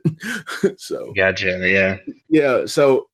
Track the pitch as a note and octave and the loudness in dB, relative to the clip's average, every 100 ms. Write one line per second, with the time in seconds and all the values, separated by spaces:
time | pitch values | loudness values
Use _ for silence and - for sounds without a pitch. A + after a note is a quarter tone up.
0 | D#3+ D#3 A3 A3 - - G3+ F#3+ - D2+ | -4 -4 -8 -10 -10 -2 -2 -4 -10 -10
1 | - G2 F#2+ F#2+ F#2+ F#2 F#2 G2 F#2+ G2 | -6 0 0 0 -2 -2 2 2 2 -2
2 | - - - D#3 C#3 A2+ - - C#3 B2+ | -10 -18 0 2 4 0 0 2 4 2
3 | - | 0